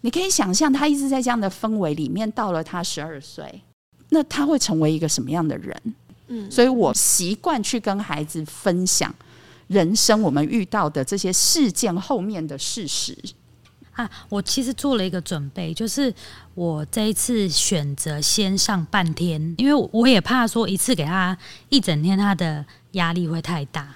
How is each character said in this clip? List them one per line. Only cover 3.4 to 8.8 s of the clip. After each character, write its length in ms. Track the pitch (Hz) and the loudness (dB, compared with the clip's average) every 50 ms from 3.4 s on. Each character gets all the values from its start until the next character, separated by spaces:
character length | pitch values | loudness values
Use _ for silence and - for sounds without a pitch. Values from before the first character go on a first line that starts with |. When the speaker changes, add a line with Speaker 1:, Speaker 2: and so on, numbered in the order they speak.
| 151 - - 190 - _ _ _ _ _ _ _ - _ | -14 -14 -16 -20 -20 _ _ _ _ _ _ _ -4 _
Speaker 1:
那 120 | 302 311 | 2 2
他 240 | 294 - - 277 285 | 2 0 -2 -2 2
会 100 | 285 320 | 2 2
成 220 | 277 - - 165 160 | 2 2 0 0 2
为 120 | 156 151 | 2 2
一 100 | 160 156 | 2 0
个 80 | 165 151 | 0 -2
什 120 | - - | -2 -2
么 80 | 120 127 | -2 -2
样 180 | 147 175 165 | -2 -2 -2
的 120 | 156 135 - | -2 -4 -4
人？ 180 | - - - - _ 113 - _ _ - - _ _ - | -8 -12 -14 -10 _ -10 -10 _ _ -20 -20 _ _ -12
Speaker 2:
嗯。 220 | 247 226 202 196 | -10 -10 -10 -2
Speaker 1:
所 140 | - - 240 | 4 4 6
以 40 | 262 | 6
我 260 | 262 240 196 147 - | 6 4 2 2 2
习 400 | - - - - - 180 175 208 | 2 2 2 2 2 2 0 -4
惯 280 | - - 359 311 240 | -2 0 0 0 0
去 160 | 202 - - 233 | -2 -2 -2 -2
跟 200 | 202 214 196 202 | -2 -2 -2 -2
孩 260 | 214 - 151 151 151 | -4 -4 -4 -4 -4
子 180 | 151 - 160 156 | -6 -6 -8 -8
分 400 | - - - - 202 175 180 | -8 -12 -2 0 0 2 2